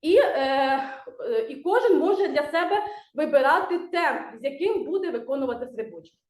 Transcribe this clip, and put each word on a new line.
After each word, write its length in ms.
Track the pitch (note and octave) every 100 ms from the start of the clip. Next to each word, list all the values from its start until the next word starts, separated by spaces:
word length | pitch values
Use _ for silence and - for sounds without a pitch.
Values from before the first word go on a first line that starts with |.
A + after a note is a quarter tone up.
І, 160 | D#4 G#4
е, 600 | C#5+ C#4 C4+ C4+ C4+ C4+ - - - -
е, 260 | - A3+ A3+
і 80 | C#4
кожен 420 | D#4+ A4 B4 E4+
може 300 | F4+ F#4+ G4
для 140 | C#4
себе 440 | D4 E4 F4 G4+ G#4 - _
вибирати 640 | - D4+ C4+ C4 E4+ F#4 F4
темп, 640 | - F4 D#4+ - - A3+
з 40 |
яким 400 | C4+ C#4 F#4+ G#4
буде 260 | C#4 F#4 F4+
виконувати 560 | A#3 A#3+ C#4 C4 A#3 A#3+
стрибочки. 520 | G#3+ A3 E3+ D#3+ _